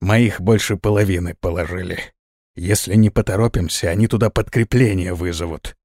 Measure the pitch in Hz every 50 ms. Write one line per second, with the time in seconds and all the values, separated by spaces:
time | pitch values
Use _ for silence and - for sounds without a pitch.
0 | - 92 107 113 120 107 98 - 90 95 113 104 - - 104 85 - 104 107 101
1 | 104 98 95 87 87 87 87 - - 90 85 87 85 78 90 92 90 90 87 -
2 | - - _ _ _ _ _ _ _ _ _ - 87 92 104 - - - 92 110
3 | 110 104 - - 104 - 98 98 113 117 - - 87 82 - - - 87 85 98
4 | 107 113 - 107 110 107 - - 110 - - 120 113 - - 123 131 110 101 92
5 | 90 90 90 85 87 90 85 80 87 82 80 73 - - - _ _